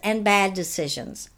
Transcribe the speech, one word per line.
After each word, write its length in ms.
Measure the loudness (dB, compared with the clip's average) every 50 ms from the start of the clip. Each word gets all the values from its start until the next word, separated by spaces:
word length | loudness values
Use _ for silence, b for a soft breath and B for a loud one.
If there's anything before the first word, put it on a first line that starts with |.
| -2
and 180 | -2 0 2 2
bad 320 | 4 4 6 4 2 0
decisions. 760 | -2 -4 -4 -2 -4 -2 -2 -4 -6 -6 -10 -12 -14 -16 -18 -2